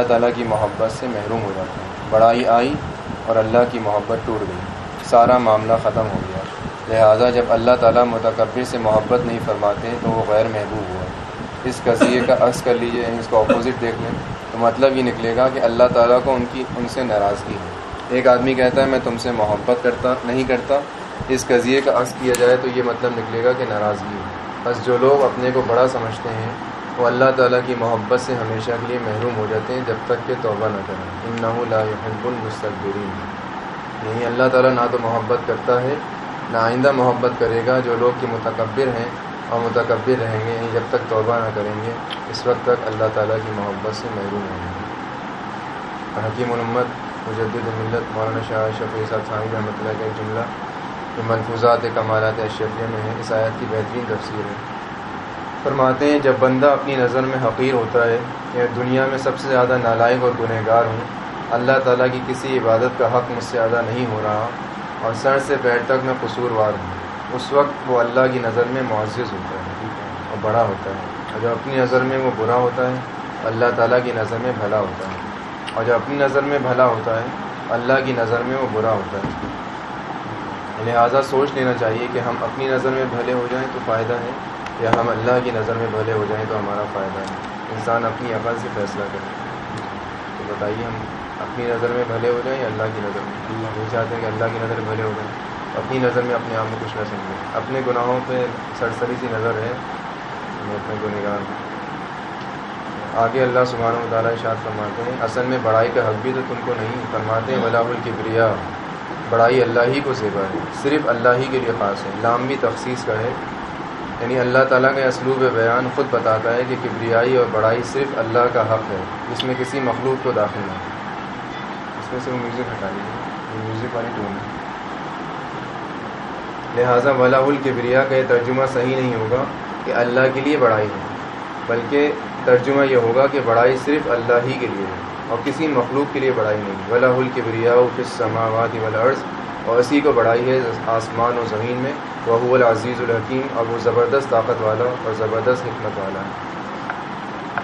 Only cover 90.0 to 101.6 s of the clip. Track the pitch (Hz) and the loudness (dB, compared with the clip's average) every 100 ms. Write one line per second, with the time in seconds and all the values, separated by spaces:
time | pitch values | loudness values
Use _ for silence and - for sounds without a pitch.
90 | - - - - 101 101 104 107 117 110 | -10 -10 -10 -10 -8 -4 -4 -4 -6 -6
91 | 113 - - - - 123 120 117 120 120 | -8 -10 -10 -10 -8 -6 -4 -2 0 -2
92 | 117 113 120 120 123 135 117 107 110 107 | -2 0 0 0 -2 -2 -4 -2 -4 -4
93 | 101 98 101 - - 110 113 107 110 117 | -6 -6 -8 -10 -8 -6 -6 -6 -4 -2
94 | 110 117 113 107 113 113 113 117 110 110 | -2 -2 -4 -2 -2 -2 -4 -4 -4 -4
95 | 110 104 104 - - - - 110 - 131 | -4 -4 -8 -8 -10 -10 -8 -6 -4 0
96 | 123 123 123 117 120 113 110 110 113 110 | 2 2 0 -2 -2 -4 -4 -4 -6 -6
97 | 104 101 95 95 - 113 113 131 123 120 | -6 -6 -8 -8 -6 -6 -4 -2 0 0
98 | 120 127 127 127 120 113 - - 117 110 | 0 0 0 -2 -2 -4 -10 -4 -4 -2
99 | 120 120 123 110 113 107 117 127 - - | -4 -4 -4 -2 -2 -2 -4 -6 -8 -10
100 | - - - - - - 104 104 95 107 | -10 -10 -10 -10 -10 -8 -6 -6 -6 -4
101 | 104 104 101 101 95 - | -4 -4 -4 -4 -6 -8